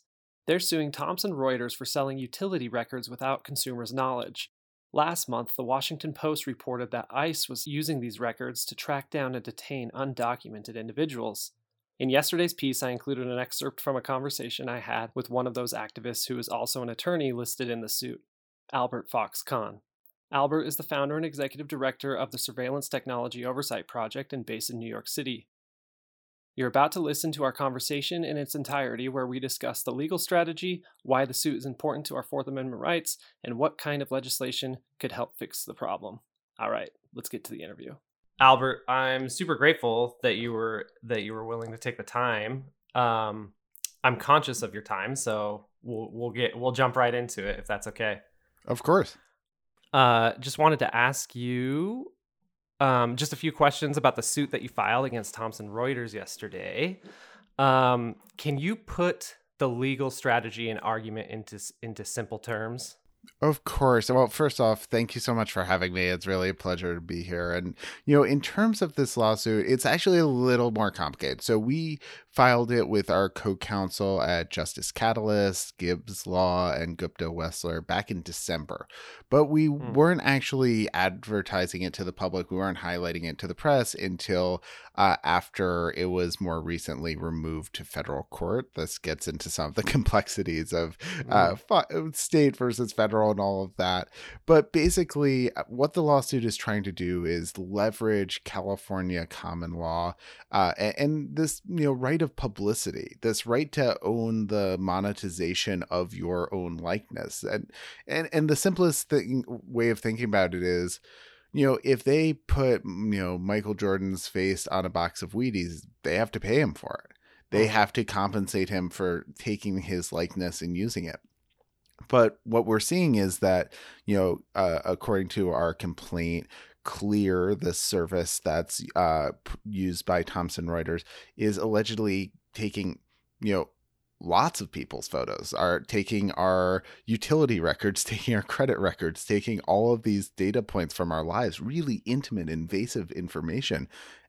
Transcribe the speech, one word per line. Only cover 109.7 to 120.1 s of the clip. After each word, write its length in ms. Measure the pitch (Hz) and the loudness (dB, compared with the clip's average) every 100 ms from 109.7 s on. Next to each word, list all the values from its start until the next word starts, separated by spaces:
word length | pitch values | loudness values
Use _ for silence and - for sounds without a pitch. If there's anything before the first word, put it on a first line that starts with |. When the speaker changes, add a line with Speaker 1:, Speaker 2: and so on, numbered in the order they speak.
| 120 117 | 0 2
Speaker 2:
of 100 | 110 | 2
thinking 260 | 113 110 120 | 0 -2 2
about 300 | 101 92 87 | 4 4 2
it 80 | |
is, 360 | 90 90 90 - _ - - - _ | 2 2 0 -6 _ -20 -20 -20 _
you 140 | - 139 | 2 4
know, 120 | 127 | 4
if 200 | 131 127 | 2 2
they 300 | - 147 160 | 4 4 4
put, 500 | 147 - 143 131 113 - | 0 2 4 4 4 0
you 340 | 92 107 101 | -4 0 0
know, 180 | 90 90 | 0 -2
Michael 360 | 92 104 104 | 0 0 -2
Jordan's 540 | 98 101 95 95 95 - | 0 0 2 0 -4 -4
face 400 | 98 95 92 - | 0 2 0 0
on 180 | 95 92 | -2 0
a 40 | |
box 320 | 85 85 - | 0 -2 -2
of 120 | 87 | -6
Wheaties, 520 | 104 127 101 87 80 - _ | -2 -2 -2 -4 -6 -16 _
they 120 | - 87 | -2 0
have 160 | 110 | 0
to 80 | 107 | -2
pay 200 | 98 127 | 0 2
him 140 | 127 | 2
for 300 | 73 - - - | 0 -8 -10 -10
it. 120 | _ _ _ _ | _ _ _ _
They 140 | 101 110 | 4 4
Speaker 1:
Mm-hmm. 80 | |
Speaker 2:
have 200 | 110 101 | 4 2
to 100 | - | 0
compensate 640 | 107 101 98 104 98 101 92 | -2 0 0 0 0 0 0
him 200 | 98 90 | 0 -2
for 360 | - 92 85 - 71 | -2 -2 -2 -6 -8
taking 440 | - 101 104 95 | -4 -4 -2 -4
his 300 | 90 90 87 | -2 -4 -2